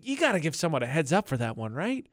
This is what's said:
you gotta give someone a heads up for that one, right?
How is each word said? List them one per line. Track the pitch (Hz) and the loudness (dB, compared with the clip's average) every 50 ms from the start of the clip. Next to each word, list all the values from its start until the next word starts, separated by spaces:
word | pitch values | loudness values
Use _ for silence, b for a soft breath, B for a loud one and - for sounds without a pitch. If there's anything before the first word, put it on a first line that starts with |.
you | - 247 277 | -6 -6 0
gotta | 277 339 277 220 180 | 2 4 4 4 2
give | 147 160 139 | 0 0 -2
someone | - - 165 156 131 | 0 0 0 0 0
a | 120 | 0
heads | 123 135 165 151 127 | 0 0 0 2 2
up | 165 202 208 - | 2 2 2 0
for | 139 | -2
that | 120 117 113 113 | -2 -2 -2 -4
one, | 113 110 110 110 | -4 -6 -6 -4
right? | 135 180 233 262 262 - _ | -4 -4 -4 -4 -4 -8 _